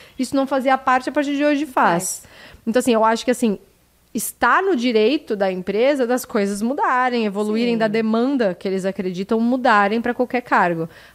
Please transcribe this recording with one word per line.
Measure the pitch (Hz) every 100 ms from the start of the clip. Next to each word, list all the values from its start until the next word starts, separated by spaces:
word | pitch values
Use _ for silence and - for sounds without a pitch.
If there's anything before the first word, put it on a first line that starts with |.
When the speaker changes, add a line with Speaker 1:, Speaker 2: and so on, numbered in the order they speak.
| - -
Speaker 1:
Isso | 254 277
não | 269
fazia | 277 254 262
parte, | 269 254 262
a |
partir | 285 285 277
de |
hoje | 294 285 302
faz. | 294 220 175 185 -
Speaker 2:
Faz. | - - - - -
Speaker 1:
Então, | 254
assim, | 254
eu | 226
acho | 220 226
que, | -
assim, | 240 233 190 - _ _ _ _
está | 233 - - 240 294
no | 392
direito | 294 247 220 214 302 - 214
da | 196
empresa | 185 180 202 262 294 233
das | 247
coisas | - 220 202 202
mudarem, | 233 294 403 254 254 240 214
evoluírem, | 196 214 214 240
Speaker 2:
Sim. | 233
Speaker 1:
da | 220
demanda | 220 220 226 247 277 214
que | 180 196
eles | 190 185
acreditam | 185 185 175 196 226
mudarem | 233 262 254 208 202 226
pra | 247
qualquer | 240 247 240
cargo. | 247 254 180 165 160 - -